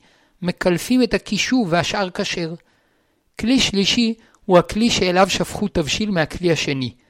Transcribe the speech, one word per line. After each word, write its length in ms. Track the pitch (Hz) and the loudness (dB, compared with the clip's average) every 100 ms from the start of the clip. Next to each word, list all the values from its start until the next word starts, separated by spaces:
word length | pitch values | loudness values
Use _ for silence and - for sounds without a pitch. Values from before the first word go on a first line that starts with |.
| _ _ _ _ | _ _ _ _
מקלפים 600 | 175 - 185 170 - 254 | -6 -2 0 0 2 2
את 120 | 233 | 2
הקישו 520 | 202 - 202 - 254 190 | 0 -2 -4 0 0 2
והשאר 420 | 170 156 208 185 | 0 0 -2 -4
כשר. 440 | 175 190 - 165 170 _ _ _ _ _ _ _ - | -4 -6 -4 -6 -8 _ _ _ _ _ _ _ -6
כלי 200 | 220 262 | 0 2
שלישי 540 | - 196 196 - 226 226 _ _ | 2 0 0 2 0 -2 _ _
הוא 140 | - 180 | 2 4
הכלי 320 | 165 214 233 | 4 0 0
שאליו 400 | - 185 180 190 | 2 2 2 2
שפכו 380 | - 175 - 208 | 0 -4 -4 -4
תבשיל 420 | 185 139 - 214 | -2 -2 -2 -2
מהכלי 420 | 180 151 - 175 | 0 -2 -2 0
השני, 400 | 156 - 135 123 - _ | 0 -2 -4 -6 -10 _